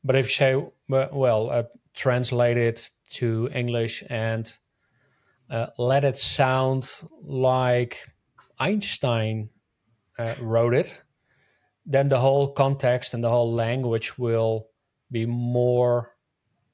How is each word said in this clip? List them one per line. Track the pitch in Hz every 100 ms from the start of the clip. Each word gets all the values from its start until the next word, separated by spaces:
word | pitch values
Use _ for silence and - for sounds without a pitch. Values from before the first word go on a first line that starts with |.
But | 131 131
if | 120
you |
say, | - 135 135 - _ -
"Well, | 135 135
well, | 143 127 110 113
uh, | 123 117 - _
translate | - 135 123 123 123 120 120
it | 117 117 - _ _
to | - 120 110 120
English | 127 120 120 113 - -
and, | 120 113 113 113 - _ _ _ _ _ _ _ _ _
uh, | 117 117 -
let | 123 135
it | 139 -
sound | - - 131 131 131 135 127 - - 320
like | 147 131 131 127 127 123 120 - - _ _ _ _ _
Einstein, | 143 208 - - 131 113 110 110 107 _ _ _ _ _ _ -
uh, | 113 117
wrote | 117 117 117
it," | 127 180 - _ _ _ _ _ _ _ _ -
then | 135 139
the | 135
whole | 135 139 139
context | 139 135 139 127 123 -
and | 117
the | 117
whole | 120 117
language | 117 113 123 123 113 - -
will | 120 113 113 113 110 _ _ _ _
be | 120 113
more | 120 120 123 123 123 123 120 117 _ _ _ _ _ _